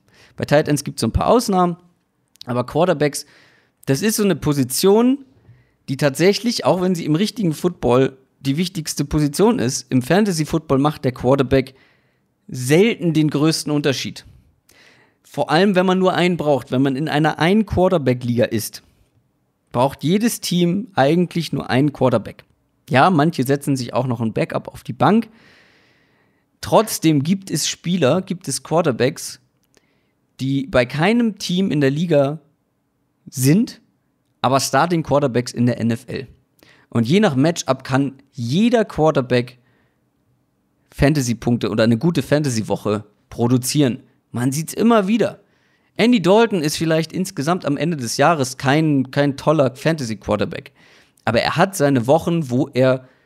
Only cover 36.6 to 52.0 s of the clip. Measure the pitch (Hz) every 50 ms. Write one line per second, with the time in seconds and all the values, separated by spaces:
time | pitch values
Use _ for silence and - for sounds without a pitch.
36.6 | _ _ _ _ _ _ - 117 113 113 165 202 220 185 139 127 139 165 170 -
37.6 | - - - - - - 135 135 139 131 - - _ _ - - 120 117 139 185
38.6 | 220 240 240 226 214 - - - 151 160 151 147 123 123 123 123 123 123 - _
39.6 | _ _ _ _ _ _ _ _ _ _ _ _ _ _ _ _ _ _ _ _
40.6 | _ _ _ _ _ _ - - 143 139 135 143 127 120 117 - - 120 120 113
41.6 | 123 98 98 117 110 117 117 113 - 175 170 156 147 - 147 151 151 135 117 110
42.6 | 98 82 101 - - 104 104 104 104 _ _ _ _ - - - 117 117 131 123
43.6 | 123 - - 151 143 123 107 - - _ _ _ _ _ - 117 123 139 131 156
44.6 | 165 - - - 202 233 233 214 190 185 226 226 170 113 - - _ _ _ _
45.6 | _ _ _ _ _ _ _ - 202 233 247 220 156 170 196 220 233 220 208 180
46.6 | 143 151 - - 165 160 160 160 160 160 - - 185 185 - - 135 156 180 175
47.6 | - 143 143 143 147 170 170 143 120 113 - - 143 156 175 151 131 123 - -
48.6 | - 131 139 156 160 156 143 135 123 131 - 143 143 143 135 - - 151 156 160
49.6 | 135 123 123 - - 156 165 151 131 110 110 98 - - 104 104 104 - - -
50.6 | - - _ _ _ _ _ _ _ _ _ _ - - 120 113 - - - 139
51.6 | 185 196 - - 143 139 139 127